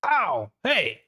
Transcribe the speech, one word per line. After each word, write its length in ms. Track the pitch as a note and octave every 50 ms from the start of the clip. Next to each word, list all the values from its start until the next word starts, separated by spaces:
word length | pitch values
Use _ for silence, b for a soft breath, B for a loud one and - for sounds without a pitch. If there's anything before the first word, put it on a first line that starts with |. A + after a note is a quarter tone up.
| -
Ow, 480 | - D4+ D4 A#3+ F#3 C#3+ A#2+ G#2+ G2+ _ _ _
hey 380 | B3 C#4+ A#3+ D#3+ A#2+ A2 - _